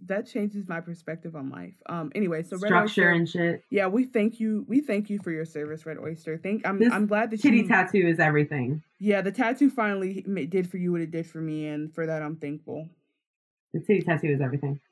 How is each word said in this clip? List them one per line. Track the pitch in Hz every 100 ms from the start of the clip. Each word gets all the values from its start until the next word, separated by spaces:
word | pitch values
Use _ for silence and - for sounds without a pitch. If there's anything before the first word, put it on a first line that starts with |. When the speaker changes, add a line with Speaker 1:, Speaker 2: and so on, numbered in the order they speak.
| 185
Speaker 1:
that | 196 233
changes | 226 208 202 180
my | 165
perspective | 165 165 - 160 170 156
on | 135
life. | 90 87 - -
Um, | 170 156 -
anyway, | 185 160
so | 170 185
Red | 202
Speaker 2:
Structure | 175 214
Speaker 1:
Oyster, | 202 175
Speaker 2:
and | 170 165
shit. | 175 170 165 _
Speaker 1:
yeah, | 202 190
we | 226 254
thank | 220 214 226
you. | 220 208 -
We | 254
thank | 294 208 208
you | 202
for | 185
your | 156 160
service, | 147 151 156 160
Red | 156
Oyster. | 156 165 160 160
Thank, | 190 214 190
I'm, | 196
Speaker 2:
This | 233
Speaker 1:
I'm | 208 208
glad | 208 226
that | 214
Speaker 2:
kitty | 285 208
Speaker 1:
you | -
Speaker 2:
tattoo | 190 180 202 170
is | 165
everything. | 156 151 147 147 127 156 - -
Speaker 1:
Yeah, | 202 196
the | 190
tattoo | 202 233 269 277
finally | 247 214 196 190 185 190
ma-, | 196 175
did | 190 180
for | 185
you | 180
what | 170
it | 160
did | 165 165
for | 160
me, | 160 156 151
and | 151 156
for | 165 160
that, | 156
I'm | 151 160
thankful. | 143 151 - 147 165 - _ _ _ _ _ _ _
Speaker 2:
The | 160
titty | - 190
tattoo | 170 156 151
is | 139
everything. | 135 143 139 143 _